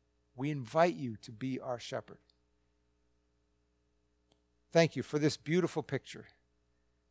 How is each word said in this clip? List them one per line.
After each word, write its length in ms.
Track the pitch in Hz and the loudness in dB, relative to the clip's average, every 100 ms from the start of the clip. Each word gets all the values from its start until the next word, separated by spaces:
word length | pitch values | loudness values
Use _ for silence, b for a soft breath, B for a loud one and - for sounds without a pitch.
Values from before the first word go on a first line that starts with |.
| _ _ _ | _ _ _
We 160 | 120 143 | -8 -4
invite 440 | 147 110 160 175 | -4 0 4 4
you 220 | 160 127 104 | 4 -6 -8
to 80 | - | -12
be 300 | 110 131 131 | -8 -6 -4
our 180 | 135 120 | -4 -6
shepherd. 400 | - 120 - - _ _ _ _ _ _ _ _ _ _ _ _ _ _ _ _ _ _ _ _ _ _ _ _ _ | -6 -8 -10 -18 _ _ _ _ _ _ _ _ _ _ _ _ _ _ _ _ _ _ _ _ _ _ _ _ _
Thank 240 | 165 165 131 | 4 4 2
you 60 | |
for 160 | - 147 | -4 2
this 180 | 147 - | 2 0
beautiful 460 | - 175 170 160 | 0 0 0 -2
picture. 440 | - 135 - - - _ _ _ _ _ _ _ _ | -6 -6 -8 -18 -18 _ _ _ _ _ _ _ _